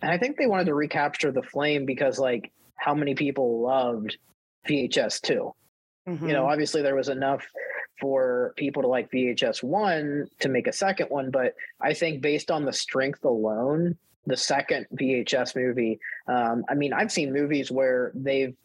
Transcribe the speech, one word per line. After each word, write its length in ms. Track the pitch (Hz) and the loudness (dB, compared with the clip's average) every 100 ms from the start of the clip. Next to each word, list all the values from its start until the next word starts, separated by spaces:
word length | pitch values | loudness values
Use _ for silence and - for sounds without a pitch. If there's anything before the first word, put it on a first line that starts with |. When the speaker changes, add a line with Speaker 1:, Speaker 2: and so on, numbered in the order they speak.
Speaker 1:
And 100 | - | -2
I 60 | 180 | 0
think 180 | 247 294 | 0 0
they 100 | 269 | 2
wanted 180 | 190 180 | 2 2
to 80 | 147 | 0
recapture 560 | 151 160 143 - 151 | 0 0 0 0 0
the 120 | 131 | 0
flame 420 | 127 139 147 147 135 | -4 -2 0 0 0
because, 340 | 127 135 120 | 0 0 2
like, 320 | 131 120 - _ _ - | 0 0 -4 _ _ -6
how 180 | - | -2
many 220 | 147 143 139 | 0 0 0
people 460 | 147 135 127 117 | 0 0 0 2
loved 560 | 120 131 123 117 104 - _ _ _ _ - | 2 2 2 -2 -6 -10 _ _ _ _ -2
V 140 | 143 | 0
H 160 | 123 139 | 0 0
S 240 | 110 - | 0 -2
two? 320 | - 135 78 - _ _ _ _ - | -2 -2 -2 -10 _ _ _ _ -8
You 60 | 170 165 | -4 0
know, 140 | 143 | 0
Speaker 2:
Mm-hmm. 80 | 131 | 2
Speaker 1:
obviously 300 | 151 151 160 | 2 0 0
there 100 | 143 135 | 2 2
was 140 | 127 | 0
enough 380 | 131 135 139 - - - - - - | 0 0 0 -4 -12 -10 -8 -10 -6
for 540 | 139 135 127 123 120 - | 0 2 2 2 0 -2
people 260 | 139 143 | -4 0
to 40 | 131 | 2
like 220 | 127 113 | 2 0
V 200 | 127 127 | 0 0
H 120 | 117 | 2
S 220 | 123 107 | 0 -2
one 640 | 123 185 208 160 151 143 - - | -2 0 2 0 0 -4 -6 -4
to 100 | 139 | 0
make 180 | 131 127 | 0 0
a 60 | |
second 340 | - 196 190 160 | 0 0 0 -2
one, 240 | 139 131 | -2 -2
but 240 | 135 123 - - - | 0 0 -2 -10 -4
I 140 | 135 151 | -2 0
think 260 | 170 147 | -2 0
based 300 | 147 147 - | 0 0 0
on 120 | 160 143 | 0 0
the 80 | |
strength 500 | - - 135 135 - 143 | -2 -2 0 0 0 0
alone, 720 | 117 107 107 127 156 175 165 _ _ - | 2 2 0 0 2 0 -2 _ _ -4
the 100 | 127 | -2
second 480 | - 139 - 143 110 | 0 0 0 -2 -2
V 240 | - 131 131 | -2 0 2
H 180 | 113 | 2
S 220 | 135 120 131 | 0 0 0
movie, 420 | 127 123 117 107 - - - | 0 2 0 -2 -6 -10 -2
um, 360 | 123 117 117 - | 0 2 0 -2
I 60 | 139 | 0
mean, 180 | 143 | 0
I've 180 | 120 214 | 0 0
seen 220 | - 143 | 0 0
movies 380 | 139 147 147 127 | 0 0 0 0
where 400 | 131 131 127 123 | 0 2 2 0
they've 420 | - 135 135 131 127 | -2 -2 0 0 -4